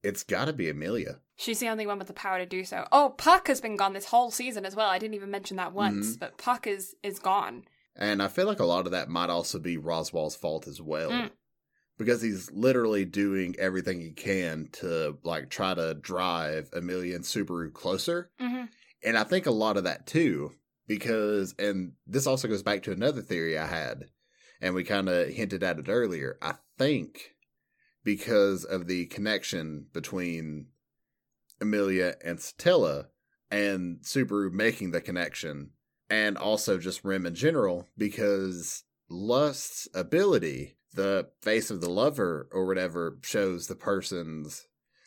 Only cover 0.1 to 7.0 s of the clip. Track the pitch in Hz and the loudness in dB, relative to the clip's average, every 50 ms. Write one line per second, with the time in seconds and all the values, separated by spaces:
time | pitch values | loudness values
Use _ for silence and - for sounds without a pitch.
0.1 | 98 - - - 101 90 127 156 151 117 90 78 73 76 76 90 113 117 - - | -4 -4 -2 -2 0 2 2 0 0 0 -2 -2 -2 -2 -4 -2 -2 -2 -4 -6
1.1 | - - _ _ _ - - - 226 220 247 226 220 220 214 202 202 196 190 190 | -8 -12 _ _ _ -8 -4 -4 -2 -2 -2 -2 -2 -2 -2 -4 -4 -6 -8 -12
2.1 | - - - 196 190 185 180 180 185 185 185 185 190 - - - - 277 294 269 | -12 -8 -4 -2 -2 -2 -2 -4 -6 -6 -6 -6 -6 -8 2 8 8 8 8 8
3.1 | 285 - - 311 349 370 - - 269 247 - 220 214 196 196 196 190 190 196 - | 2 4 8 8 8 8 8 2 0 0 0 -4 0 2 2 0 0 -4 -4 4
4.1 | - 240 247 240 220 - 247 254 226 214 190 190 196 214 220 202 185 - 214 220 | 6 6 6 6 0 -4 -4 -4 -6 -6 -8 -6 -2 2 2 2 2 2 0 -4
5.1 | 214 202 196 196 196 196 190 - 190 185 180 175 185 196 208 208 208 202 208 220 | -6 -8 -6 -6 -6 -6 -6 -6 -6 -4 -4 -4 0 2 2 2 2 0 -2 -2
6.1 | 226 - - - - - - 240 247 240 - 226 202 196 190 - - _ | -4 -4 -8 -10 -10 -4 0 0 0 0 0 -4 -4 -4 -6 -12 -14 _